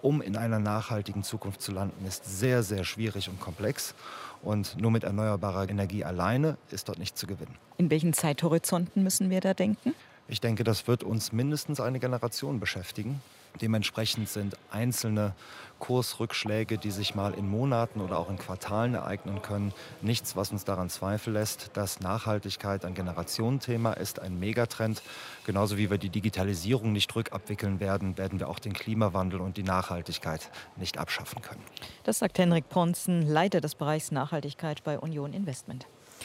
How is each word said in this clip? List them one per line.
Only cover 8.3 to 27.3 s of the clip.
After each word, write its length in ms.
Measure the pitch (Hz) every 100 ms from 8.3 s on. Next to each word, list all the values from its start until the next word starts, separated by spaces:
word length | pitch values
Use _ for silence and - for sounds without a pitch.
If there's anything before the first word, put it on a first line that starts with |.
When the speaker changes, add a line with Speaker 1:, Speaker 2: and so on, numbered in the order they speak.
| 143 165 160 - 180 175 -
Speaker 2:
müssen 260 | 190 - 190
wir 120 | 185
da 120 | 190
denken? 400 | 190 190 208 - 320 - - -
Speaker 1:
Ich 100 | 110
denke, 240 | 117 107
das 240 | 113 107 -
wird 160 | 120
uns 300 | 92 110 -
mindestens 480 | 113 135 151 - 147
eine 180 | 120 131
Generation 640 | 127 123 120 - 139 135
beschäftigen. 600 | 95 98 90 - 107 139 - - - -
Dementsprechend 680 | 113 113 104 - 110 - 107
sind 260 | 104 101 - -
einzelne 640 | 104 120 117 113 107 104 92 - - - -
Kursrückschläge, 960 | - 123 120 - 117 - 107 107 110 110
die 140 | 104
sich 240 | 98 101 104
mal 180 | 101
in 160 | 92 101
Monaten 500 | 101 135 120 117 107
oder 200 | 92 87
auch 100 | 85
in 80 | 98
Quartalen 560 | - 92 - 104 120
ereignen 480 | 117 - 98 - 98
können, 320 | - 104 101 - - -
nichts, 340 | 104 117 - -
was 160 | 98
uns 140 | 104 -
daran 240 | 95 90
Zweifel 440 | - 95 104 -
lässt, 380 | 107 107 - -
dass 260 | - 98 -
Nachhaltigkeit 840 | 92 107 113 107 101 - 101 98 90
ein 80 |
Generationenthema 1000 | 92 90 82 85 - 117 135 - 117 117
ist, 260 | - 98 -
ein 200 | 92 90
Megatrend. 640 | 98 110 117 - 110 110 - - - - -
Genauso 300 | 98 101 101
wie 120 | 104
wir 80 | 101
die 120 | 98
Digitalisierung 840 | 95 101 98 95 95 90 127 110
nicht 240 | 104 - -
rückabwickeln 640 | 113